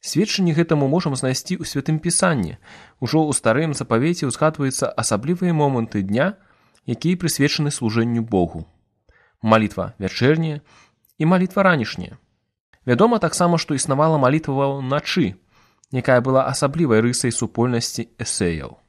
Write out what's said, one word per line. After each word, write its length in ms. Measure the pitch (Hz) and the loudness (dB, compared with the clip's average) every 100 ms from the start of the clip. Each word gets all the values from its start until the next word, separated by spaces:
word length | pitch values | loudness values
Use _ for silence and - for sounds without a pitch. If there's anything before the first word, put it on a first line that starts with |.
Сведчанне 540 | - - 208 - 180 | -4 -2 -2 0 0
гэтаму 320 | 151 165 156 139 | 2 2 2 2
можам 300 | 160 175 135 | 0 0 -2
знайсці 400 | 131 131 - 180 | -2 -4 0 -2
ў 80 | 165 | 0
Святым 320 | 143 139 156 | -4 -2 -2
Пісанні. 600 | 175 160 185 151 87 - - - - _ | 0 2 2 2 -2 -6 -18 -20 -20 _
Ужо 240 | 120 156 156 | 0 2 2
ў 80 | |
Старым 400 | 139 - 113 160 | 0 2 2 0
Запавеце 560 | 139 127 113 147 175 143 | -4 0 0 2 0 -4
ўзгадваюцца 640 | - 156 156 139 131 123 | 0 0 0 -4 -2 -4
асаблівыя 560 | - 127 104 131 175 180 | -2 -2 -2 0 -2 0
моманты 560 | 165 147 131 113 107 95 | 2 2 0 -2 -4 -2
дня, 320 | 104 165 214 _ _ _ _ - | 0 0 -4 _ _ _ _ -8
якія 320 | 120 160 175 | -4 -2 -2
прысвечаны 560 | 185 - 143 - 147 | -2 0 0 0 -4
служэнню 480 | - 113 110 117 117 | -2 -2 0 0 0
Богу. 400 | 113 101 87 82 80 _ _ _ _ _ _ _ | 0 0 0 -4 -14 _ _ _ _ _ _ _
Малітва 560 | 110 110 104 - 95 - | 2 4 2 -4 -8 -6
вячэрняя 640 | 95 - 123 160 160 147 _ _ _ _ _ _ | -8 0 2 2 0 -6 _ _ _ _ _ _
і 60 | 156 | 2
малітва 400 | 185 180 196 190 | 2 0 -2 0
ранішняя. 480 | 165 110 - 90 - _ _ _ _ _ _ - | 0 -2 -8 -12 -16 _ _ _ _ _ _ -2
Вядома 320 | 123 214 233 | 2 4 2
таксама, 400 | 170 - 175 170 | -2 0 2 2
што 160 | - | 0
існавала 480 | 143 - 139 156 156 | -4 -2 0 2 4
малітва 560 | 127 151 156 135 139 139 | 2 2 0 -2 -2 -2
ўначы, 560 | 131 143 - - 117 92 _ _ _ _ _ | -2 -4 -2 0 0 -2 _ _ _ _ _
якая 320 | 127 123 127 | -4 2 2
была 240 | 123 131 - | 4 2 2
асаблівай 560 | 135 143 147 160 110 | -2 -2 0 2 4
рысай 320 | 117 120 127 | 2 0 -2
супольнасці 720 | 113 113 - 120 120 117 - - _ | -2 -4 0 0 0 -4 -8 -10 _
эсэяў. 560 | 117 - 90 82 64 - | -8 -2 -2 -2 -8 -16